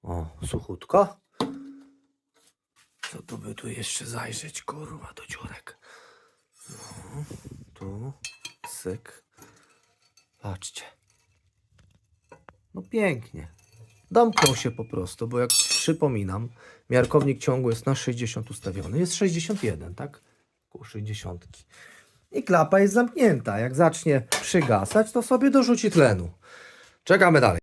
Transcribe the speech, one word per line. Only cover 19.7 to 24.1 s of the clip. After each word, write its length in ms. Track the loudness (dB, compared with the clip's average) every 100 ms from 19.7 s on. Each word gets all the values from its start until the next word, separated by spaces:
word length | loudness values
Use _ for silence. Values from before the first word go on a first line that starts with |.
| -4 -10
tak? 280 | -12 -14 -14 _ _ _ _ _
Koło 160 | -20
sześćdziesiątki. 800 | -16 -12 -8 -8 -10 -14 -18 -20 _ -20 -20 -20 _ _ _
I 120 | -8
klapa 360 | 2 4 6 4
jest 140 | 4
zamknięta. 640 | 4 0 4 4 4 -2 -4
Jak 160 | -2
zacznie 520 | 4 4 4 0